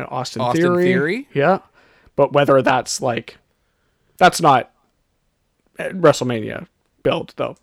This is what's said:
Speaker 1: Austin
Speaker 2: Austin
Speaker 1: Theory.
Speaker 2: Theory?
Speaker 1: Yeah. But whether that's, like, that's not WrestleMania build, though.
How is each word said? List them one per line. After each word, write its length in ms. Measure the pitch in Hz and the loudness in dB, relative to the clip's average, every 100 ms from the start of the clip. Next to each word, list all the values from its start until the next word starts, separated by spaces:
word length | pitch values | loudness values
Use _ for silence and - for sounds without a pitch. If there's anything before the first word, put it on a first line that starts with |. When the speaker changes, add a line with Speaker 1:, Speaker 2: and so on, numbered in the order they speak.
| - | -10
Speaker 1:
Austin 320 | 131 120 - | -10 -8 -6
Speaker 2:
Austin 200 | 123 143 | -4 0
Speaker 1:
Theory. 200 | 175 175 180 | 0 0 0
Speaker 2:
Theory? 420 | 185 151 226 285 | 0 -2 -6 -6
Speaker 1:
Yeah. 260 | 139 147 190 - _ _ _ _ - | 0 0 0 -4 _ _ _ _ 0
But 180 | 139 | 2
whether 280 | 143 143 139 | 2 4 4
that's, 400 | 127 127 - - | 4 0 -2 -6
like, 360 | 131 120 - - _ _ _ _ _ _ _ - | -4 -6 -8 -18 _ _ _ _ _ _ _ 2
that's 240 | 180 - | 2 4
not 300 | 156 127 - _ _ _ _ _ _ _ _ _ _ - | 4 2 0 _ _ _ _ _ _ _ _ _ _ -12
WrestleMania 880 | - 190 160 - 127 113 110 110 - _ _ _ | -10 2 2 2 -2 -4 -6 -10 -16 _ _ _
build, 300 | - 160 - - | -4 -4 -6 -8
though. 180 | 123 - | -8 -2